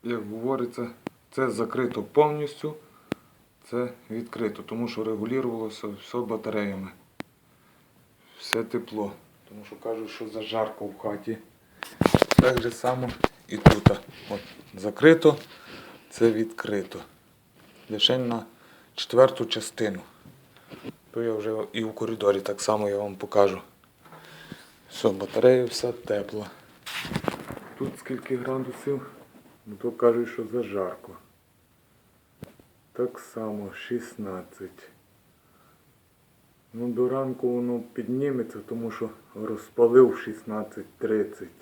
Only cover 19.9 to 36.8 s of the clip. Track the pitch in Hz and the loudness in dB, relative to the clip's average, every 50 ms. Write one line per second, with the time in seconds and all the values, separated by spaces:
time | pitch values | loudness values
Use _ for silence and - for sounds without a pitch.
19.9 | 95 92 - - - - - - - - - - - - - - - - - 104 | -2 -6 -12 -16 -20 -20 -20 -20 -20 -20 -20 -20 -20 -20 -20 -20 -20 -14 -14 -14
20.9 | - _ _ - - 117 117 117 110 107 104 110 110 110 107 - - 110 110 110 | -16 _ _ -8 -6 -4 -2 -2 -2 -2 -2 -4 -4 -4 -6 -6 -4 -4 -4 -4
21.9 | 107 - 113 113 113 107 107 101 101 98 95 - 101 - - - 110 107 104 101 | -4 -4 -4 -4 -4 2 4 4 4 4 0 -4 -4 -2 2 2 2 2 2 0
22.9 | 101 101 104 104 98 92 - 101 - 107 101 98 95 92 - - _ _ - _ | 0 -2 -2 -4 -6 -8 -10 2 6 6 6 6 4 -2 -10 -16 _ _ -20 _
23.9 | _ _ - - - - - - - - - - - - - - - - - - | _ _ -20 -20 -20 -20 -20 -20 -20 -20 -18 -18 -18 -20 -20 -20 -20 -20 -20 -16
24.9 | - - - 113 95 95 98 - - 110 113 123 127 127 123 120 - - - 123 | -12 0 0 0 2 0 -6 -4 0 6 8 8 8 8 4 0 -4 -4 -4 -4
25.9 | 117 - - - 107 104 98 104 110 107 104 - - - - - - - - - | -4 -6 -4 -4 -2 -2 -2 -6 -8 -8 -8 -10 -14 -20 -20 -20 -20 -20 -16 -12
26.9 | - - - - - - - - - - - - - - - - - - 135 135 | -10 -8 -8 -6 -6 -2 -2 -4 -4 -4 -10 -12 -14 -14 -14 -18 -8 -6 -6 -6
27.9 | - - - - 131 120 - - 131 123 123 131 131 131 131 123 - - - 143 | -6 -10 -10 -8 -8 -8 -4 -4 -4 -4 -2 -4 -4 -4 -4 -6 -10 -8 -4 -4
28.9 | 139 131 131 - - - - - - - - - - _ _ 107 104 98 - 120 | -4 -4 -6 -12 -18 -20 -20 -20 -20 -20 -20 -20 -20 _ _ -18 -14 -6 -6 -6
29.9 | 117 - 123 120 117 117 120 113 - - 117 101 110 123 117 101 98 98 92 90 | -2 4 4 6 6 4 0 -2 -4 -8 -8 -4 -4 -4 -4 -2 -2 -2 -2 -2
30.9 | 90 - - - - - - _ _ _ _ _ _ _ _ _ _ _ _ _ | -4 -10 -16 -20 -20 -20 -20 _ _ _ _ _ _ _ _ _ _ _ _ _
31.9 | _ _ _ _ _ _ _ _ _ _ - - - _ - _ _ _ _ _ | _ _ _ _ _ _ _ _ _ _ -20 -20 -20 _ -20 _ _ _ _ _
32.9 | _ - 123 123 - - - - - 113 110 107 104 104 104 95 - - - - | _ -4 -4 -4 -4 -10 -20 -14 -10 -8 -6 -6 -6 -6 -8 -10 -12 -12 -8 -4
33.9 | 120 120 113 - - - 107 98 92 92 87 - - - 95 90 - - - - | -4 -4 -4 -8 -10 -10 -8 -8 -8 -10 -12 -14 -16 -16 -16 -16 -16 -20 -20 -20
34.9 | - _ _ _ _ _ _ _ _ _ _ _ _ _ _ _ _ _ _ _ | -20 _ _ _ _ _ _ _ _ _ _ _ _ _ _ _ _ _ _ _
35.9 | _ _ _ _ _ _ _ _ _ _ _ _ _ _ _ _ - 113 | _ _ _ _ _ _ _ _ _ _ _ _ _ _ _ _ -10 -6